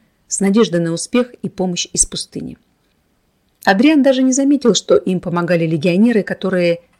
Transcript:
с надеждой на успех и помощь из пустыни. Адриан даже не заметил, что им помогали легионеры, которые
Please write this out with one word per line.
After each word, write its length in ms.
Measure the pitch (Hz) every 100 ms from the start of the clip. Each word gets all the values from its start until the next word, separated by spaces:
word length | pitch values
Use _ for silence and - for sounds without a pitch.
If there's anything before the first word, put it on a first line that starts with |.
| _ _ _
с 140 | -
надеждой 400 | 196 202 208 170
на 100 | 170
успех 420 | 165 - 240 247 -
и 60 | 185
помощь 400 | - 185 175 -
из 120 | - -
пустыни. 520 | - - 170 156 - _ _ _ _ _ _ _ _ _ _
Адриан 400 | - 190 269 311
даже 200 | 262 262
не 100 | 262
заметил, 420 | 262 277 285 240 185
что 220 | - -
им 240 | - 185
помогали 440 | - 170 170 175 165
легионеры, 580 | 160 170 175 233 226
которые 580 | 180 185 190 185 175 170 _ _